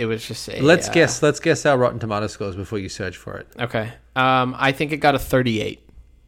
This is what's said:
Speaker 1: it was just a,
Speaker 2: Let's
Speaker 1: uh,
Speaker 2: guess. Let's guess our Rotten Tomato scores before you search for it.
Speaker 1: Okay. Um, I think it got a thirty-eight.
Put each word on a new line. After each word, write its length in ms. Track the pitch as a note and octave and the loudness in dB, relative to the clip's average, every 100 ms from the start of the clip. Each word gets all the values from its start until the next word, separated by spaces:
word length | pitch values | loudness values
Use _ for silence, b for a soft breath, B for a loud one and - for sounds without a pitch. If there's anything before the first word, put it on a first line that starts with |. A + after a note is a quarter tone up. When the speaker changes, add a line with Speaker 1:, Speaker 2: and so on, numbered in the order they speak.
Speaker 1:
it 60 | A2+ | -4
was 180 | A2+ | -4
just 240 | - A2+ - | -6 -12 -10
a, 120 | - | 0
Speaker 2:
Let's 280 | C#3 F3 - | 4 4 4
Speaker 1:
uh, 40 | |
Speaker 2:
guess. 300 | E3+ C#3+ - | 2 2 4
Let's 160 | D3+ C#3+ | 2 2
guess 260 | E3+ C#3 D3+ | 0 2 2
our 120 | C3+ | 4
Rotten 220 | A#2+ A#2 | 2 0
Tomato 260 | A2 G#2 G#2+ | -4 -4 -4
scores 300 | - G2+ F#2 | -6 -8 -8
before 240 | F#2 G#2+ | -6 -6
you 80 | F#2+ | -6
search 280 | - F#2 - | -8 -8 -10
for 200 | - G2+ | -14 -14
it. 100 | - - | -14 -8
Speaker 1:
Okay. 320 | A#2+ A#2 A2+ - _ C3 | -4 -4 -6 -10 _ 0
Um, 400 | C3 B2+ B2+ B2+ | 2 2 0 0
I 140 | C3+ | 0
think 180 | C3+ D3+ | 0 -2
it 40 | D3+ | 2
got 180 | D3 | 2
a 40 | C3+ | 2
thirty-eight. 680 | - C3 B2 A2 G#2 G#2 _ - - _ | 2 2 2 0 -4 -8 _ -20 -20 _